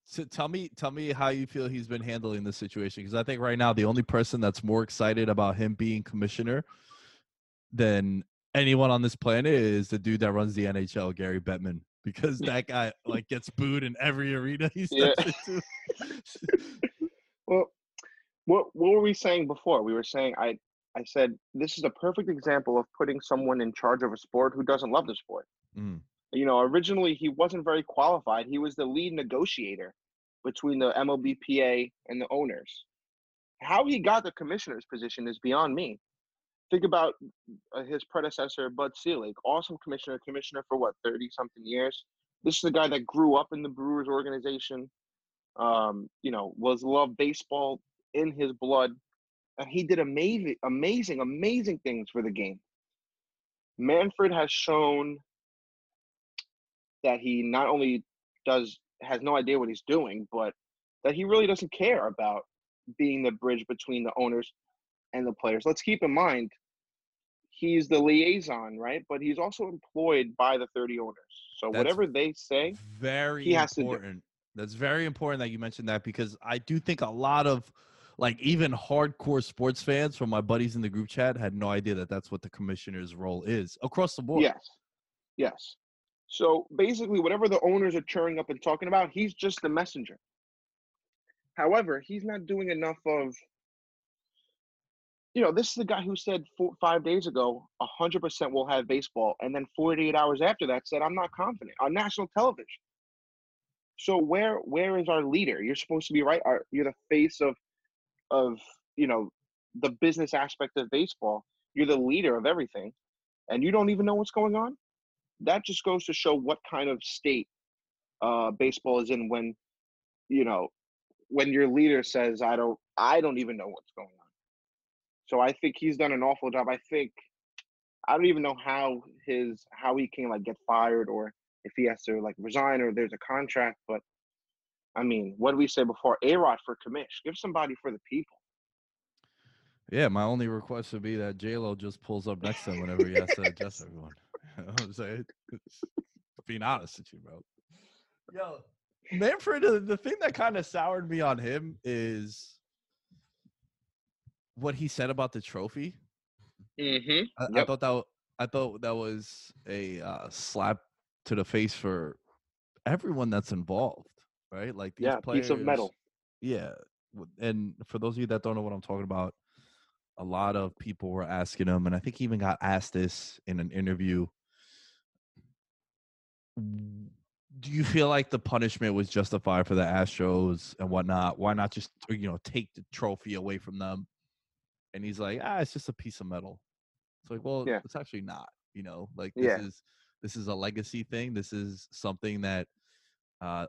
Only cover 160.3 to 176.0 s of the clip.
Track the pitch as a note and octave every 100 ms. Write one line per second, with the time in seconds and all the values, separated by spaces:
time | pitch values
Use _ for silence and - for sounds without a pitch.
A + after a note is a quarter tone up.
160.3 | - - G2+ G2+ G#2+ _ _ _ _ -
161.3 | G#2 F#2 A2+ G#2+ - G2+ F2+ D#2 - _
162.3 | _ _ _ _ _ - F3 - C#3+ A#2+
163.3 | G#2 - F#2+ E2+ F#2+ B2+ - - _ _
164.3 | _ - F#2+ A2+ G2+ G2 - B2 B2 -
165.3 | C3 B2 C#3+ C#3+ C3+ G2+ _ _ _ _
166.3 | - B2 A2+ - - - _ _ G2+ E2+
167.3 | - A#2 A2 G#2 - - A2 A2+ A2+ A#2+
168.3 | A2 A2+ A2 G#2 G2 - G2 G2 F#2 F#2
169.3 | - _ _ _ _ _ _ _ - F2+
170.3 | F2+ G2+ G2+ F#2+ - - G2 F#2+ F#2 E2
171.3 | F2+ F2+ - F#2 F2+ F2+ F2+ B2 - B2
172.3 | A2+ G2 - G2 F#2+ - F#2 F2+ - -
173.3 | - - F2+ E2+ F#2+ F#2+ F2+ F#2 F2+ F2
174.3 | _ _ _ _ - _ _ _ _ _
175.3 | _ _ _ _ _ _ _